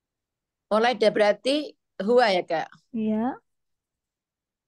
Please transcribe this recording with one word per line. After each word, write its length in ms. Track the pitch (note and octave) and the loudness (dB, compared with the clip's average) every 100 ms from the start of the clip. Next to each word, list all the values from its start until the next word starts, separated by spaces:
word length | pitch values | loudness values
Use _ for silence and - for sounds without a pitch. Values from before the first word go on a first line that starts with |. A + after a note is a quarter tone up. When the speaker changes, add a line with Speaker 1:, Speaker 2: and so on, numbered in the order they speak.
| _ _ _ _ _ _ - | _ _ _ _ _ _ -4
Speaker 1:
Mulai 240 | G#3+ A#3+ A#3 | 0 0 2
dari 120 | G#3+ G3+ | 0 2
berarti 380 | G#3 G3+ B3+ D4 D4 - _ - G3+ | 0 0 -2 -4 -4 -16 _ -8 0
huwa 200 | B3 A3+ F3+ | 2 4 2
ya, 60 | E3+ | -2
Kak? 160 | D#3+ - - _ | -6 -6 -14 _
Speaker 2:
Iya. 480 | A3 G#3+ G#3+ A#3+ G#4 _ _ _ _ _ _ _ _ _ _ _ _ | -6 -4 -2 -4 -8 _ _ _ _ _ _ _ _ _ _ _ _